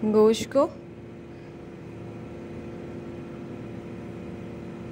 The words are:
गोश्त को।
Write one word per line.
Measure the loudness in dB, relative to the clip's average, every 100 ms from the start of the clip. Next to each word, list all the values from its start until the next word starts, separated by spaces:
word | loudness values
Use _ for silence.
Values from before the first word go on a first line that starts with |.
| 8
गोश्त | 10 10 8 4
को। | 6 6 2 -12 -12 -12 -12 -12 -12 -12 -12 -12 -12 -10 -10 -10 -8 -8 -8 -8 -8 -8 -8 -8 -8 -8 -8 -8 -8 -8 -6 -6 -8 -8 -8 -8 -8 -6 -6 -8 -8 -8 -8 -8